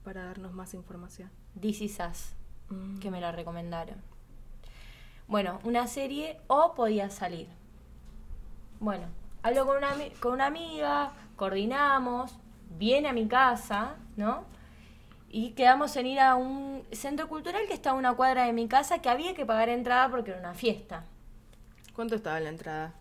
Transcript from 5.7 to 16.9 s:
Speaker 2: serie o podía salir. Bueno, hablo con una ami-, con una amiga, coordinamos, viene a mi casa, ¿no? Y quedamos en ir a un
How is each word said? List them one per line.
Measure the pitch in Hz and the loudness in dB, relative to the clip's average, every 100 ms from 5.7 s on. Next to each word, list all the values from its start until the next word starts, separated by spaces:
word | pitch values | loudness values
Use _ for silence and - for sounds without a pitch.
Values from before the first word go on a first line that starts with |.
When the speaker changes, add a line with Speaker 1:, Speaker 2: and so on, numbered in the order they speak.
| 240 240 | 0 0
Speaker 2:
serie | 277 269 285 311 - - | -2 -4 -4 -6 -8 2
o | 277 339 302 | 6 6 4
podía | 220 214 196 | 2 2 0
salir. | - 180 170 175 - - - - - - - - - - - - - | -4 -6 -6 -10 -16 -20 -20 -20 -20 -18 -16 -12 -12 -12 -14 -14 -4
Bueno, | 214 185 170 - - - | -4 -2 -6 -10 -10 -2
hablo | 233 269 269 | 2 4 4
con | 277 | 2
una | 277 285 | 2 -2
ami-, | 294 - | -6 -4
con | 240 | -2
una | 254 269 | 2 2
amiga, | 330 330 311 294 285 277 - - | 0 -6 -2 0 2 0 -6 -16
coordinamos, | - 190 190 214 269 285 269 247 247 254 - - - - 165 | -4 -2 0 0 4 4 4 2 -2 -4 -10 -20 -20 -16 -2
viene | 214 277 302 | 4 4 4
a | |
mi | 240 220 | 0 2
casa, | 247 254 220 - 208 233 208 - 214 | 6 6 4 -2 -2 -2 -8 -12 -4
¿no? | 208 294 - - - - - - - - - | -2 -2 -6 -18 -20 -20 -20 -20 -20 -20 -8
Y | 220 233 | -4 -4
quedamos | - 247 277 294 269 | 6 8 8 4 0
en | 247 | 0
ir | 269 | 6
a | 262 254 | 6 6
un | 262 269 277 269 - | 2 -4 -6 -8 -10